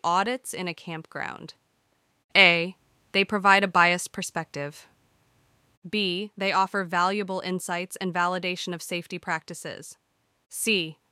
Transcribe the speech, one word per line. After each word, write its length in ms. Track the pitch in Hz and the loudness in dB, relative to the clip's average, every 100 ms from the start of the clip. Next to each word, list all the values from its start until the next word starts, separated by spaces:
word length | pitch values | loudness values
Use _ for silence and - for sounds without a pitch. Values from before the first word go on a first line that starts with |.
audits 500 | 170 180 208 254 - | 0 0 0 -4 -8
in 140 | - 180 | -8 -8
a 60 | |
campground? 800 | 165 - 160 - 143 - - 160 - _ _ _ _ _ _ _ 196 | -8 -12 -12 -12 -10 -10 -10 -16 -20 _ _ _ _ _ _ _ 8
A. 400 | 185 170 175 - _ _ _ | 8 6 0 -8 _ _ _
They 120 | 196 | 0
provide 400 | 196 208 196 196 | 0 2 6 6
a 40 | 196 | 6
biased 440 | 175 175 175 - | 4 4 4 -4
perspective. 760 | - - 170 156 143 143 - - _ _ _ _ _ _ _ _ _ 175 | -8 -8 -8 -8 -8 -10 -12 -20 _ _ _ _ _ _ _ _ _ -6
B. 440 | 214 190 180 208 - | -2 0 -2 -6 -4
They 160 | 196 | 0
offer 320 | 185 190 202 | 2 2 -2
valuable 560 | 175 175 180 208 196 185 | -2 2 2 0 -4 -4
insights 540 | 185 185 - 175 180 - | -4 -4 -4 -6 -6 -6
and 160 | 190 | -4
validation 600 | 175 175 185 180 180 - | 0 0 -2 -4 -6 -8
of 80 | 170 | -10
safety 380 | - 175 - 175 | -8 -8 -8 -12
practices. 800 | - 160 - - 156 - - - _ _ _ _ _ | -6 -6 -6 -14 -12 -14 -16 -20 _ _ _ _ _
C. 480 | - 226 196 160 - _ | -6 -2 -2 -2 -10 _